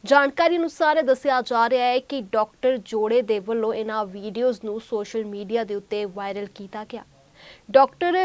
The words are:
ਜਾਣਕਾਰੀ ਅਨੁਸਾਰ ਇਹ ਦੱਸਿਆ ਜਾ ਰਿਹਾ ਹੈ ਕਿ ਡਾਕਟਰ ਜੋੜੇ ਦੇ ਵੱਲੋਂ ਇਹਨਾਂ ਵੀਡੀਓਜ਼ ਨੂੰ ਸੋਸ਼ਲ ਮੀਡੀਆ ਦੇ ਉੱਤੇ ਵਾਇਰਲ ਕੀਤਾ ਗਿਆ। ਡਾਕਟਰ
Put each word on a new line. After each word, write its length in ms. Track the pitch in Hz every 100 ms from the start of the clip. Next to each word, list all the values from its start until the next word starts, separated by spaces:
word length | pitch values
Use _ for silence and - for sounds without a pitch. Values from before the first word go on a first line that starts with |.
ਜਾਣਕਾਰੀ 540 | - 285 277 277 330 349
ਅਨੁਸਾਰ 400 | 330 - 311 311
ਇਹ 60 |
ਦੱਸਿਆ 380 | 262 262 285 254
ਜਾ 260 | 240 233 233
ਰਿਹਾ 160 | 254
ਹੈ 140 | 247 254
ਕਿ 200 | 262 277 196
ਡਾਕਟਰ 440 | 220 214 _ 254 254
ਜੋੜੇ 360 | - 220 214 240
ਦੇ 160 | 220 208
ਵੱਲੋਂ 340 | 190 226 220
ਇਹਨਾਂ 300 | 220 220 214
ਵੀਡੀਓਜ਼ 540 | 208 196 208 196 254 226
ਨੂੰ 160 | 220 214
ਸੋਸ਼ਲ 420 | - 214 208 226
ਮੀਡੀਆ 380 | 208 202 202 226
ਦੇ 120 | 208
ਉੱਤੇ 280 | 202 202 208 208
ਵਾਇਰਲ 320 | 190 196 202 202
ਕੀਤਾ 280 | - 196 214 214
ਗਿਆ। 120 | 226 - _ _ _ - - -
ਡਾਕਟਰ 460 | 262 277 - 349 359